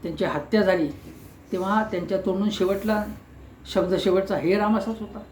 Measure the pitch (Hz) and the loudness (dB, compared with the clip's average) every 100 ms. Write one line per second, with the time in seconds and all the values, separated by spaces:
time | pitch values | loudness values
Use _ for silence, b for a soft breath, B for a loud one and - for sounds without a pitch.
0 | 170 156 175 151 - 220 190 180 151 - | -8 -2 -2 -2 0 2 4 4 2 -4
1 | - - - - - 185 190 214 214 185 | -14 -18 -20 -20 -8 -4 0 0 0 -4
2 | 170 190 190 185 208 - 185 196 214 214 | -2 -2 0 0 0 2 0 0 0 -2
3 | 208 - - - - - - - 180 180 | -2 -10 -16 -20 -20 -20 -4 0 2 2
4 | - 185 190 180 147 202 208 220 214 226 | 4 2 2 0 2 2 4 2 0 -6
5 | 208 226 220 | -8 -12 -16